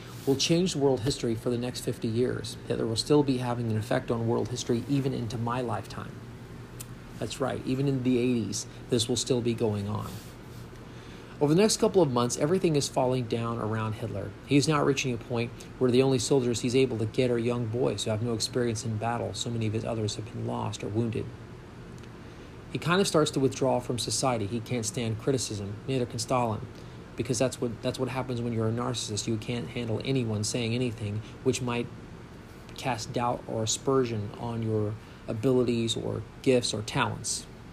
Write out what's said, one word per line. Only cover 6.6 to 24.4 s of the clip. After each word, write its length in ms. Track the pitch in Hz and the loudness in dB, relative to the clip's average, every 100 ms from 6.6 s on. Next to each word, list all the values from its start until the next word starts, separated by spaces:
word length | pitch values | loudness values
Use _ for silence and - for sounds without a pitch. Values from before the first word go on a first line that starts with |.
| - - - - - - | -14 -14 -14 -14 -14 -8
That's 220 | 113 - | -6 -2
right, 220 | 127 117 - | -2 -2 -2
even 220 | 131 139 | 0 2
in 160 | 135 | 2
the 140 | 123 120 | 4 4
eighties, 500 | 127 120 101 110 - - - | 4 2 0 -4 -6 -12 0
this 180 | 120 - | 2 2
will 80 | 120 | 0
still 240 | - 127 | 2 2
be 140 | 117 | 2
going 340 | 117 113 104 101 | 2 2 0 -2
on. 220 | 110 101 - - - - - - - - - - - - - | -4 -6 -10 -14 -16 -16 -14 -14 -16 -16 -16 -16 -16 -14 0
Over 140 | 147 | 4
the 80 | 165 | 6
next 160 | 214 - | 6 4
couple 240 | 220 190 | 4 6
of 100 | 151 | 6
months, 260 | 123 120 - | 4 2 2
everything 380 | 147 185 175 147 | 2 4 4 2
is 140 | - | 2
falling 360 | - 127 131 117 | 2 2 2 0
down 320 | 117 117 117 | 0 0 -2
around 360 | 107 110 110 | -2 0 -2
Hitler. 380 | 107 110 101 98 - - | -4 -4 -4 -6 -8 2
He 120 | 139 | 4
is 100 | 151 | 6
now 160 | 151 | 4
reaching 300 | 139 135 135 | 4 2 0
a 40 | 113 | -4
point 340 | - 117 117 - - - | -2 -2 -2 -6 -12 2
where 120 | 127 | 6
the 120 | 123 | 6
only 160 | 135 131 | 6 4
soldiers 420 | - 139 120 113 | 4 4 4 2
he's 140 | 123 131 | 2 4
able 220 | 131 113 | 4 2
to 80 | 110 | 0
get 260 | - 127 | 2 2
are 80 | 120 | 2
young 260 | 117 120 113 | 2 0 0
boys 380 | 120 131 104 | 0 0 0
who 80 | 113 | 0
have 100 | 107 | 0
no 120 | 120 | 0
experience 520 | 113 - 131 120 110 117 | 0 0 0 0 0 -2
in 120 | 107 | -2
battle. 360 | 113 117 104 | -2 -2 -2
So 160 | 101 120 | -4 -4
many 160 | 117 110 | -2 0
of 80 | |
his 120 | 110 123 | 0 -2
others 300 | 113 107 - | -2 -2 -2
have 160 | 110 | -8
been 140 | 117 117 | -6 -4
lost 380 | 120 110 107 | -2 -4 -4
or 40 | 127 | -2
wounded. 380 | 107 117 - - - - - - - - - - - - - - - - 127 | 0 0 -2 -6 -10 -14 -16 -16 -16 -14 -14 -14 -16 -16 -16 -16 -16 -8 -4
He 40 | |
kind 200 | 160 180 | 2 4
of 80 | 196 | 4
starts 240 | 160 151 | 4 4
to 80 | 147 | 4
withdraw 400 | 135 - 131 123 | 2 2 2 2
from 180 | - 120 | 0 -2
society. 500 | 120 - 135 117 | -2 0 2 2